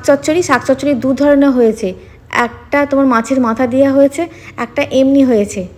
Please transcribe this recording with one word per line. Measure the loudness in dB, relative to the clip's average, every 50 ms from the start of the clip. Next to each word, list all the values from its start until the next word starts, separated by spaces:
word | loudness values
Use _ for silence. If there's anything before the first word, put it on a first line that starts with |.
| 0
চচ্চড়ি, | 0 0 0 0 -2 -2 -2 0
শাক | 0 -2 -2 0
চচ্চড়ি | -2 -2 -2 0 -2 -2
দু | -2 0 -2 0
ধরনের | 2 2 2 4 4 4 2
হয়েছে, | 2 2 2 0 0 -2 -6 -8 -8 -10 -18 -20 -20 -20 -14 -6
একটা | -4 -4 -4 -4 -6 -12 -10 -4 -2 -2 0
তোমার | 0 0 0 2
মাছের | 2 2 0 0 -2 -2 0
মাথা | 0 -2 0 -2 -2
দেওয়া | -2 2 2 2 2
হয়েছে, | 4 4 2 2 2 -2 -8 -8 -8 -18 -20 -18 -10
একটা | -10 -10 -8 -4 -6
এমনি | -6 -2 0 0 2 4 4 4 4
হয়েছে। | 2 2 0 0 -2 -6 -10 -10 -12 -14